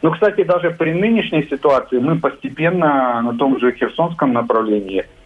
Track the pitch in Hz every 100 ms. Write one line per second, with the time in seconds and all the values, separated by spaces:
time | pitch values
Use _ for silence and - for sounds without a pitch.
0 | 156 160 208 208 175 175 165 165 165 165
1 | 208 226 - 160 143 135 151 131 - 127
2 | 131 160 147 - 135 135 160 180 160 139
3 | 127 117 120 120 139 135 123 120 113 -
4 | 170 170 143 117 117 123 110 104 98 95
5 | - -